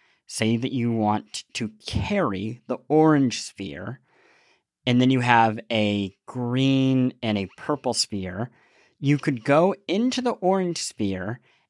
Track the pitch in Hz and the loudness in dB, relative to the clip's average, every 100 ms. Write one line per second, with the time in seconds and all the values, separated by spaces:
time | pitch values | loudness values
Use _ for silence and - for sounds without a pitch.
0 | _ _ - - 110 113 123 127 117 113 | _ _ -16 -4 0 0 -2 -2 -2 0
1 | 107 107 107 - - - 110 - - - | 0 -2 -4 -14 -14 -10 -10 -10 -8 -6
2 | - 202 151 95 107 123 - 127 - 151 | -2 -2 -2 -2 -6 -10 -10 -10 0 4
3 | 156 147 131 - - - 95 71 104 131 | 4 4 2 -2 -10 -12 -12 -10 -12 -12
4 | _ _ _ _ _ _ _ _ - 123 | _ _ _ _ _ _ _ _ 0 4
5 | 127 131 120 117 113 110 - 113 104 104 | 4 4 4 6 4 2 -4 0 0 0
6 | 98 - - 127 120 127 135 135 131 131 | -4 -8 -14 -8 -4 0 2 2 2 2
7 | 127 - 113 104 95 - - 147 127 117 | 0 -2 -2 -2 -4 -8 -6 -4 -4 -4
8 | - 101 92 92 123 _ _ _ _ _ | -4 -6 -8 -8 -10 _ _ _ _ _
9 | 143 143 - 127 107 143 180 196 - 190 | 0 2 0 -2 2 4 4 0 -2 0
10 | 247 254 247 214 180 196 180 170 - - | 0 0 -2 -2 0 0 -2 -4 -8 -4
11 | 101 95 104 123 _ _ _ | -4 -4 -6 -10 _ _ _